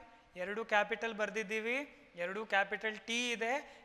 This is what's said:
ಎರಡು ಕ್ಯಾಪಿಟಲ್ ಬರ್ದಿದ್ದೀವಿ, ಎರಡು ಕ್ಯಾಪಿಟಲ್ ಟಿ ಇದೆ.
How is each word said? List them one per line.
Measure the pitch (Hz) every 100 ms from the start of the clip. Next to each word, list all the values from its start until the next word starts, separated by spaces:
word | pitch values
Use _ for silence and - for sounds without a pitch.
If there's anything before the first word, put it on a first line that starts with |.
| - - -
ಎರಡು | 175 185 208
ಕ್ಯಾಪಿಟಲ್ | 226 208 208 220 226
ಬರ್ದಿದ್ದೀವಿ, | 214 208 202 202 220 220 254 285 - -
ಎರಡು | 175 175 202
ಕ್ಯಾಪಿಟಲ್ | 220 196 196 202 220 214
ಟಿ | - 233 247
ಇದೆ. | 226 226 277 - -